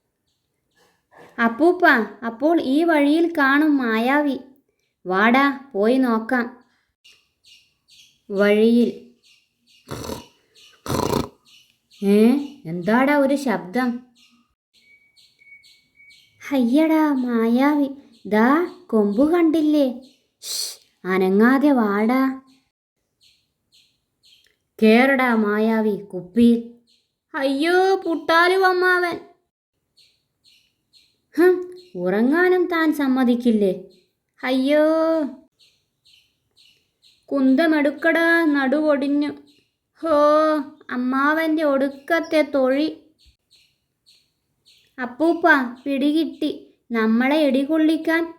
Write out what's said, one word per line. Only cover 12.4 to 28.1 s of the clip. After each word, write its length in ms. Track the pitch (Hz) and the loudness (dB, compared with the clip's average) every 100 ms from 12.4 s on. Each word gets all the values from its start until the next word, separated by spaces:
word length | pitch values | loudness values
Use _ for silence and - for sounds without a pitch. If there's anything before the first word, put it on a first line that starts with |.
| 285 - 160 | -4 -12 -12
എന്താടാ 500 | 175 175 233 269 294 | -8 -2 0 2 2
ഒരു 180 | 269 285 | 2 0
ശബ്ദം?" 540 | 262 190 175 208 254 240 - _ _ _ _ _ _ _ 1077 1077 1077 1047 _ 1047 1077 1077 1077 _ _ _ _ - _ _ | -2 -6 -6 -6 -6 -6 -12 _ _ _ _ _ _ _ _ _ _ _ _ _ _ -20 -20 _ _ _ _ -20 _ _
"അയ്യടാ 600 | - 277 233 277 320 311 302 | -6 -2 2 2 2 2 2
മായാവി, 760 | 269 247 233 226 240 277 294 277 - - _ - | 0 -2 0 0 2 0 0 -2 -6 -20 _ -4
ദാ 240 | 208 233 302 359 - - | 0 2 2 -2 -8 -4
കൊമ്പ് 360 | 220 202 208 294 | 0 0 0 0
കണ്ടില്ലേ? 560 | 349 330 320 302 302 269 233 - _ _ _ | 2 2 2 0 2 0 -4 -14 _ _ _
ഷ്, 160 | - - - - _ _ 180 | -12 -10 -10 -14 _ _ -4
അനങ്ങാതെ 640 | 190 190 196 233 269 285 | 0 2 4 4 4 2
വാടാ." 500 | 262 214 202 220 254 262 262 - _ _ _ _ _ _ _ _ _ _ _ _ _ _ _ _ _ _ _ _ _ _ - | 2 0 0 0 0 -2 -4 -14 _ _ _ _ _ _ _ _ _ _ _ _ _ _ _ _ _ _ _ _ _ _ 0
"കേറടാ 560 | 220 226 269 269 254 226 | 4 4 4 2 0 0
മായാവി 600 | 208 208 220 220 214 196 - | 0 0 0 0 -2 -4 -8
കുപ്പിയിൽ." 540 | 180 170 226 233 233 - - _ _ _ _ _ | -14 -6 2 4 2 -2 -18 _ _ _ _ _
"അയ്യോ, 440 | 311 269 277 330 359 381 381 | -6 -4 -2 0 0 2 0
പുട്ടാലു 640 | 359 | -2